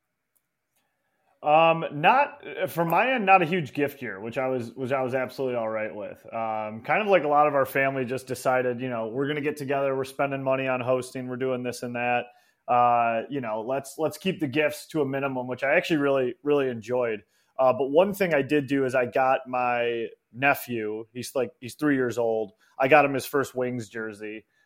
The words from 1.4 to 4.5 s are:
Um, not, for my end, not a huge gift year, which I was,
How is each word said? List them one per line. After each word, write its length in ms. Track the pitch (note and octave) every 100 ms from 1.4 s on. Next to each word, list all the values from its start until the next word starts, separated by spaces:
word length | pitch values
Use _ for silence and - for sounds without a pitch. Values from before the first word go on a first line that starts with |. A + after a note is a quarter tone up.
Um, 440 | C#3+ D#3 E3 E3 D#3
not, 500 | D3 F3 B3+ C#4+ - - - F#3
for 160 | D#3+
my 300 | E3+ E3+ A#3+
end, 100 | C4
not 160 | F#3+ F#3+
a 60 | D#3
huge 260 | F#3 C3+
gift 300 | - C#3 -
year, 180 | A#2 F#2+
which 160 | A2+ C3+
I 120 |
was, 260 | C3